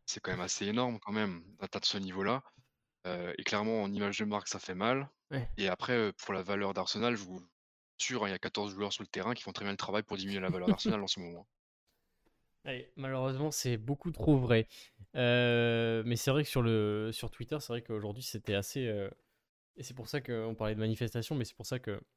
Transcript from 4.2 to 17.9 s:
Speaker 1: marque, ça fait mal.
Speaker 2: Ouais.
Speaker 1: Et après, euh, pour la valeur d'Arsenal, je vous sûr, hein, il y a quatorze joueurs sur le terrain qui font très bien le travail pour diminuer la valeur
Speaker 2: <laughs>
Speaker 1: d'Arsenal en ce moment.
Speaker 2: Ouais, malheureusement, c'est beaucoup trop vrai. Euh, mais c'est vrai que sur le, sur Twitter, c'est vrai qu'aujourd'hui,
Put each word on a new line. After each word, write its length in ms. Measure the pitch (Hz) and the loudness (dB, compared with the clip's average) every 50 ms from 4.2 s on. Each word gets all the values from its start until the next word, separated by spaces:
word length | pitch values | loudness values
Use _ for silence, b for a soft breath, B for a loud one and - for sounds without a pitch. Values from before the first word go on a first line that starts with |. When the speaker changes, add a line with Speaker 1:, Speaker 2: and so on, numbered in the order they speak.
| 110 | -2
Speaker 1:
marque, 220 | 104 104 104 95 - | -2 -2 -2 -2 -4
ça 100 | - 92 | -6 -6
fait 160 | - - 92 | -6 -8 -4
mal. 340 | 90 101 117 127 135 139 139 _ _ _ - | -2 0 2 2 0 -2 -6 _ _ _ -8
Speaker 2:
Ouais. 180 | 151 135 120 - - - | -6 -4 -4 -4 -2 0
Speaker 1:
Et 100 | 101 95 | 0 0
après, 260 | 90 - - - 123 | 0 0 0 0 2
euh, 180 | 120 110 104 92 - | 2 2 2 -2 -4
pour 160 | - - 101 | -6 -4 -4
la 80 | 92 | -2
valeur 320 | 87 90 101 101 101 98 98 | -2 -2 -2 0 0 0 0
d'Arsenal, 420 | 90 92 - - 107 113 120 120 | -2 -2 -2 0 0 2 2 0
je 80 | 107 98 | 0 -4
vous 160 | 90 92 90 87 - _ _ _ _ _ _ _ _ _ - | -8 -10 -12 -12 -16 _ _ _ _ _ _ _ _ _ -4
sûr, 260 | - - 131 120 104 | -4 -2 0 0 0
hein, 40 | 98 | 0
il 40 | |
y 20 | 95 | -2
a 60 | 92 | -2
quatorze 340 | - 123 - 110 104 104 95 | -4 -4 -2 -2 -2 -2 -2
joueurs 180 | 95 104 101 | -2 -4 -2
sur 120 | 92 - 104 | -4 -4 -8
le 40 | - | -6
terrain 280 | - 95 92 113 123 | -4 -2 -2 -2 -2
qui 80 | 123 - | -4 -6
font 80 | 98 | -8
très 120 | 90 - 104 | -8 -6 -4
bien 80 | 101 | -4
le 60 | 101 - | -4 -4
travail 240 | - - 95 107 | -2 0 0 0
pour 160 | 107 - 107 95 | 0 0 -4 -4
diminuer 220 | 95 98 101 98 | -4 -2 -2 -2
la 100 | 92 92 | 0 0
valeur 180 | 85 92 90 90 | 0 2 4 2
Speaker 2:
<laughs> 120 | - - | 2 4
Speaker 1:
d'Arsenal 240 | - 220 220 208 196 | 4 0 0 0 0
en 40 | 190 | -2
ce 120 | - 202 | -4 -4
moment. 280 | 180 175 170 170 - _ _ _ _ _ _ _ _ _ _ _ _ _ _ _ _ _ _ _ _ _ _ _ - | -6 -10 -12 -14 -16 _ _ _ _ _ _ _ _ _ _ _ _ _ _ _ _ _ _ _ _ _ _ _ -10
Speaker 2:
Ouais, 260 | 143 131 123 - - - | -8 -8 -8 -8 -12 -12
malheureusement, 560 | - 139 135 135 131 127 135 131 131 147 156 | -8 -6 -4 -2 0 0 0 0 0 -2 -2
c'est 260 | 143 - - 127 120 107 | -2 -2 0 0 0 0
beaucoup 320 | 107 123 143 - - 175 | 0 -2 -4 -2 -2 -4
trop 280 | 156 - - 156 151 135 | -4 2 6 6 8 8
vrai. 300 | 127 117 120 113 110 - B B B B B B B B - | 8 6 6 6 6 2 B B B B B B B B 0
Euh, 840 | - 123 120 120 123 123 120 120 120 120 120 117 117 117 113 113 113 110 | 2 4 6 6 6 6 6 6 6 6 6 4 4 4 4 2 2 2
mais 120 | 120 117 | 2 0
c'est 160 | 113 - 139 | 2 4 4
vrai 120 | 131 151 151 | 4 4 4
que 60 | - | 2
sur 140 | - 135 120 | 4 4 6
le, 480 | 113 113 110 107 104 104 107 107 110 113 | 6 6 6 6 4 2 0 0 -2 -4
sur 160 | - - 113 | -4 -6 -8
Twitter, 260 | - - 120 - 151 151 | -8 -8 -8 -6 -6 -6
c'est 140 | 139 - 120 | -4 -4 -6
vrai 100 | 120 117 | -6 -4
qu'aujourd'hui, 400 | - | -4